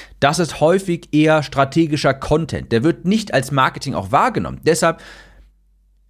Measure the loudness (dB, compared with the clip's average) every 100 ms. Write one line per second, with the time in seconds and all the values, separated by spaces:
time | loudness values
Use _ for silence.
0 | -16 -2 0 0 -2 0 2 2 0 -6
1 | -2 2 4 2 0 -2 0 2 0 0
2 | -2 -2 0 0 0 -6 -2 0 0 -2
3 | 0 -2 0 -2 0 0 0 0 -8 -6
4 | 0 0 2 -2 -6 -4 0 2 0 -2
5 | -12 -20 -20 -20 -20 _ _ _ _ _